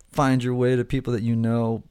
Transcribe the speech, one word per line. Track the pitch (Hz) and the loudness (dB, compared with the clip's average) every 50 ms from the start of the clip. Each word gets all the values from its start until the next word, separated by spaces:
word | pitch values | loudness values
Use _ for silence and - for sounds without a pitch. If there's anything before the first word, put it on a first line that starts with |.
| - _ | -20 _
find | - 156 143 131 131 127 120 | -2 0 2 2 2 2 0
your | 127 123 | -2 0
way | 123 123 127 131 | 0 2 2 2
to | 123 120 | 0 0
people | - 139 131 127 123 120 | -2 -4 -4 -2 -2 -2
that | 104 | -2
you | 117 117 117 | 0 0 0
know | 113 113 113 117 117 117 113 113 107 - - | 0 0 0 0 0 0 -2 -2 -4 -8 -14